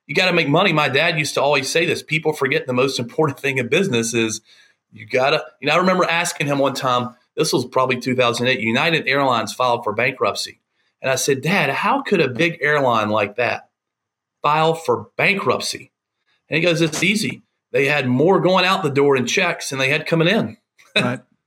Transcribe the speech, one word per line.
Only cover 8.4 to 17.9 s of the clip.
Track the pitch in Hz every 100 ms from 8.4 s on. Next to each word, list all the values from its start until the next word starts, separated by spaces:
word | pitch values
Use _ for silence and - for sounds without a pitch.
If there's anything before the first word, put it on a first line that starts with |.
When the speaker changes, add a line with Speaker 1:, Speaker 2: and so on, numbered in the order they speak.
| 123
Speaker 1:
eight, | 123
United | 110 120 165 156 120
Airlines | 139 135 117 107
filed | - 127 117
for | 113
bankruptcy. | 104 127 135 107 98 - - _ _ _ _
And | -
I |
said, | - - 131
"Dad, | 147 190 143
how | 139 202 269
could | - 190
a | 135
big | 117 170 160
airline | 147 147 131 113 104
like | 107 104 110
that | 117 104 - _ _ _ _ _ _ _
file | 147 156 160
for | 160 - 113 107 -
bankruptcy?" | 160 190 131 104 - - - _ _ _ _ _ -
And | 160
he |
goes, | 175 160
"It's | 160 151
easy. | 180 214 139 - _ _ _
They | 131
had | 139